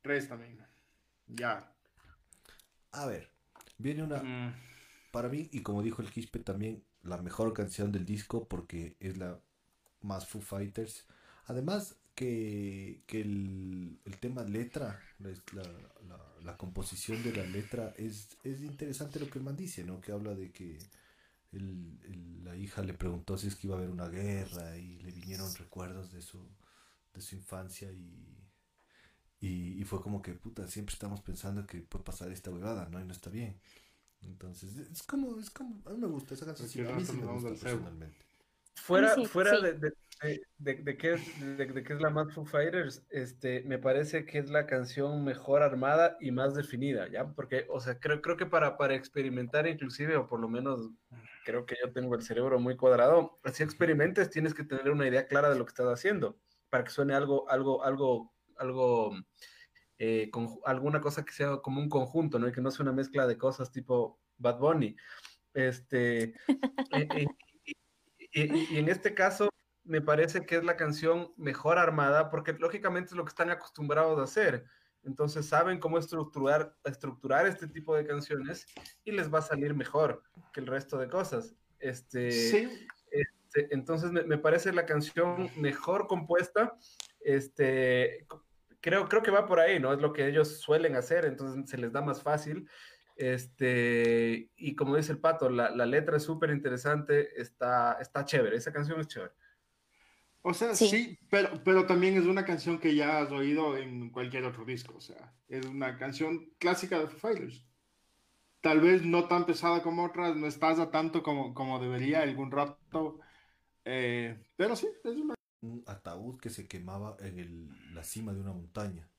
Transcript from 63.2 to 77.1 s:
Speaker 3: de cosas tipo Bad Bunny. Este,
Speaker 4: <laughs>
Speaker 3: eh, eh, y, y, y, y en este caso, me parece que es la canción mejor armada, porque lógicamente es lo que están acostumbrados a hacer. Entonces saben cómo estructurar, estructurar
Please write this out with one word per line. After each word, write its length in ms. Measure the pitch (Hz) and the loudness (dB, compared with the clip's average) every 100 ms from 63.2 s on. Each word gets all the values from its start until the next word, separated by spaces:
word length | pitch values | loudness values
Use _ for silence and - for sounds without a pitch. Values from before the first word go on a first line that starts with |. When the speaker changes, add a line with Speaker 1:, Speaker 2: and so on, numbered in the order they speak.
| 127 | 2
Speaker 3:
de 100 | 113 | 2
cosas 340 | 131 131 127 | 0 0 -6
tipo 480 | 135 127 123 113 - _ _ | -8 0 2 2 -4 _ _
Bad 200 | 123 120 | 0 2
Bunny. 380 | 143 160 110 - - - - _ _ | 2 4 0 -4 -20 -20 -20 _ _
Este, 800 | 139 131 123 - 127 120 117 113 - - | 0 0 0 -2 2 2 2 0 -2 0
Speaker 4:
<laughs> 440 | 269 262 - 262 | 0 0 -4 -2
Speaker 3:
eh, 160 | 269 151 269 | 0 0 0
eh, 100 | 143 - _ _ | 0 -4 _ _
y, 80 | - - _ _ _ _ - | -16 -16 _ _ _ _ -4
y, 100 | 147 | 0
y, 320 | 151 156 160 | 2 2 2
y 40 | 156 | 2
en 100 | 151 | 2
este 240 | 185 208 | 2 0
caso, 340 | - 190 196 208 _ _ _ - | 4 2 4 0 _ _ _ -2
me 100 | 156 | 0
parece 460 | 151 151 165 180 160 | 4 4 4 2 0
que 100 | 170 | 0
es 80 | |
la 120 | 170 170 | 2 0
canción 560 | 156 151 160 170 170 - | 0 0 2 2 0 -6
mejor 420 | 147 135 151 175 | -6 0 4 6
armada, 520 | 170 156 139 151 151 | 6 4 4 4 4
porque 220 | 156 151 | -2 -4
lógicamente 560 | 151 165 190 196 175 180 | 0 -2 0 0 -2 -4
es 60 | 175 | -6
lo 80 | |
que 60 | 165 | -6
están 200 | - 170 | -2 0
acostumbrados 680 | 170 - - 147 147 160 156 | -2 -6 -8 0 4 4 2
a 20 | |
hacer. 420 | 135 214 190 123 - _ _ _ | 0 2 2 2 -8 _ _ _
Entonces 440 | 135 135 147 151 147 | -12 -2 -2 -2 2
saben 340 | 151 175 180 | 4 4 0
cómo 180 | 156 165 | 0 0
estructurar, 800 | 160 165 151 143 135 151 151 _ | 0 -4 -4 0 2 2 0 _
estructurar 640 | 143 135 135 | -8 -8 -10